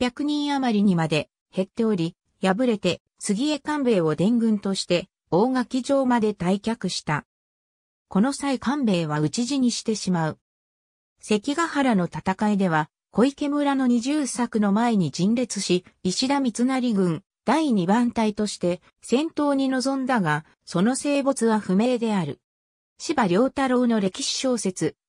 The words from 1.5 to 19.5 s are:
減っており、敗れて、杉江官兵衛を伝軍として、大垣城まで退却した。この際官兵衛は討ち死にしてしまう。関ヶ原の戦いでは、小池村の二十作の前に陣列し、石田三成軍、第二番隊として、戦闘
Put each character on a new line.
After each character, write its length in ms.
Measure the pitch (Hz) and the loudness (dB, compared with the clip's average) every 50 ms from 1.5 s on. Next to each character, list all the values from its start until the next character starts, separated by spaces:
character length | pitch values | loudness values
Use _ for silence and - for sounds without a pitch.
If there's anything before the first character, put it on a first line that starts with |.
| - | -6
減 100 | - 190 | -6 -6
っ 20 | - | -4
て 160 | _ - 226 | _ -2 0
お 100 | 220 214 | 0 0
り、 220 | 180 165 170 - _ _ _ _ _ - | 0 -2 -2 -4 _ _ _ _ _ -2
敗 240 | 185 185 202 262 | 0 0 2 0
れ 120 | 247 220 202 | 0 0 0
て、 220 | - 180 165 - _ _ _ - | 0 -2 -2 -4 _ _ _ -10
杉 320 | - - 202 196 269 302 | -6 -4 -2 0 0 0
江 80 | 302 277 | -2 -2
官 260 | - 311 302 302 277 | -2 -4 -4 0 0
兵 120 | 247 233 | 2 2
衛 40 | 185 | 2
を 140 | 165 156 151 | 2 2 0
伝 240 | - 165 208 247 240 | 2 2 2 2 2
軍 200 | 226 226 214 202 | 2 2 0 0
と 160 | - 202 190 | -2 -2 -4
し 120 | - - | -4 -2
て、 220 | - 180 175 185 - _ _ _ _ | -2 -2 -2 -2 -6 _ _ _ _
大 220 | - 175 220 262 262 | 2 2 2 2 2
垣 300 | 254 240 - - 262 247 | -2 -2 -2 -4 -4 -2
城 220 | - 277 277 269 | 0 2 2 2
ま 140 | 254 247 240 | 2 2 2
で 140 | 214 214 208 | 2 0 0
退 260 | - 180 175 190 202 | -2 -2 -2 -2 -2
却 280 | - 220 226 - - 185 | -2 -4 -6 -4 -4 -6
し 140 | - - - | -6 -6 -4
た。 240 | - 156 143 - _ _ _ _ _ _ _ _ _ _ _ _ _ _ _ _ _ | -4 -4 -4 -4 _ _ _ _ _ _ _ _ _ _ _ _ _ _ _ _ _
こ 120 | - 185 | 0 0
の 120 | 214 269 277 | 2 2 0
際 260 | - - 277 269 247 | -2 -4 -4 -4 -2
官 280 | - 220 277 294 269 | -2 -2 -2 0 0
兵 140 | 214 190 170 | 0 0 0
衛 60 | 165 | 0
は 140 | 151 151 151 | -2 -2 0
討 120 | 151 151 - | -2 -2 -2
ち 140 | - 240 | -2 -4
死 120 | 240 285 269 | -2 0 0
に 120 | 254 240 | 0 0
し 120 | 208 - - | 0 -2 -2
て 120 | - 220 | -4 -4
し 160 | 202 - 190 | -2 -2 -2
ま 200 | 180 170 160 156 | 0 0 0 -2
う。 80 | 147 - _ _ _ _ _ _ _ _ _ _ _ _ _ _ _ _ | -4 -6 _ _ _ _ _ _ _ _ _ _ _ _ _ _ _ _
関 360 | - - 214 208 208 285 285 | -4 -2 -2 -2 0 -2 -2
ヶ 100 | 320 339 | -2 -2
原 280 | 320 - 285 277 262 233 | -2 0 0 2 2 2
の 120 | 185 175 | 2 0
戦 440 | 165 - - - - 185 - 214 214 | -2 -4 -6 -4 -4 -2 0 0 0
い 80 | 208 190 | 2 2
で 100 | 196 180 | 2 2
は、 220 | 160 156 151 - _ _ _ _ | 2 2 0 -2 _ _ _ _
小 140 | - - 226 | 0 2 2
池 240 | 277 277 - 294 285 | 2 2 -2 -4 -4
村 260 | 285 294 294 285 277 | -2 0 0 0 0
の 120 | 262 262 | 2 2
二 140 | 247 240 240 | 2 2 2
十 260 | 220 262 294 311 285 | 0 0 -2 -2 -2
作 340 | 240 - - 240 233 - 220 | -2 -4 -4 -4 -2 0 0
の 120 | 208 202 196 | 2 2 2
前 240 | 214 233 240 233 | 2 2 2 2
に 140 | 202 175 143 | 2 0 0
陣 240 | - - 170 202 233 | 0 0 0 0 2
列 260 | 240 254 240 - 202 | 0 -2 -4 -4 -6
し、 240 | 190 - 180 180 - - - _ - | -2 0 0 0 -2 -4 -12 _ -4
石 260 | 185 180 - 262 254 | -4 -2 -2 0 0
田 120 | 277 277 | 0 0
三 120 | 277 247 202 | 0 0 0
成 400 | - 240 262 262 262 247 247 220 | 0 0 0 0 0 0 0 0
軍、 300 | 196 190 175 160 147 - _ _ _ _ | 2 2 0 0 -2 -6 _ _ _ _
第 280 | - 247 311 320 294 233 | 0 2 2 2 2 2
二 140 | 202 170 | 2 2
番 240 | 175 202 240 240 240 | 2 2 2 2 0
隊 240 | - - 220 214 208 | 0 0 -2 -2 -2
と 120 | - 214 | -2 -4
し 120 | 202 - - | -4 -4 -4
て、 220 | - 175 175 180 _ _ _ _ - | -2 -2 -2 -4 _ _ _ _ -6
戦 260 | - 226 254 311 330 | -2 0 0 0 -2
闘 260 | - - 294 285 | -2 -2 0 0